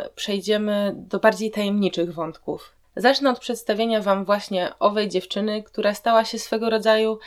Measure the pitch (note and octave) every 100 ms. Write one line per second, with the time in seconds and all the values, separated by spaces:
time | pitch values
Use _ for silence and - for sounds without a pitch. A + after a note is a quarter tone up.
0 | - - - G3+ F#3+ G#3 G#3 G#3 G3+ -
1 | - G3 A3 G3 A3 G#3 G3+ G3+ F#3+ F3
2 | E3+ E3 D#3+ - - - - _ _ -
3 | A#3 C4+ C#4 A#3+ - A#3 - G#3 A3+ A3
4 | G3+ G3 F#3+ G3+ - F#3+ F3 - G#3 G#3
5 | G#3+ F#3 - G3+ G#3+ G#3+ G#3 - G#3 G3+
6 | A#3 A3+ A3 A3+ - A3 A3+ A3 G#3+ A3
7 | A3 A3